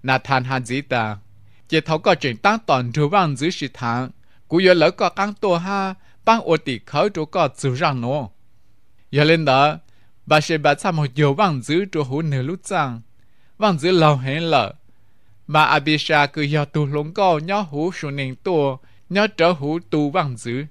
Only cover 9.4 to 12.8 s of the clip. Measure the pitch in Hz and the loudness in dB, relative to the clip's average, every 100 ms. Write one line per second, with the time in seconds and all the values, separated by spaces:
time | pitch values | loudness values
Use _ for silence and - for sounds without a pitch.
9.4 | 151 131 147 160 - - - - - 151 | 4 4 4 0 -14 -20 -20 -20 0 2
10.4 | 147 160 147 143 202 165 143 127 147 139 | 2 0 2 0 -2 -2 -2 2 0 2
11.4 | 202 143 113 160 196 165 135 139 165 139 | 0 0 -2 -2 -2 -4 -4 -4 -4 -4
12.4 | 127 185 - 185 | -4 -8 -6 -2